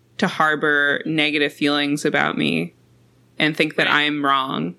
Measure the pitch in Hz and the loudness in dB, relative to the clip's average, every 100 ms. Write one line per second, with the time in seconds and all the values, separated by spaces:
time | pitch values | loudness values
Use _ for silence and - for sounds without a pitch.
0 | _ - 185 - 156 151 156 147 143 147 | _ -4 -4 2 0 2 2 2 2 0
1 | 160 156 151 147 143 - 147 147 143 147 | -2 0 0 0 -2 0 0 0 0 0
2 | 151 143 147 - 151 151 170 - _ _ | 0 0 0 0 -2 -2 -4 -10 _ _
3 | _ _ _ - 156 156 156 156 156 147 | _ _ _ -2 -2 0 -2 0 0 2
4 | 147 147 139 139 135 135 170 | 0 0 0 0 0 -4 -4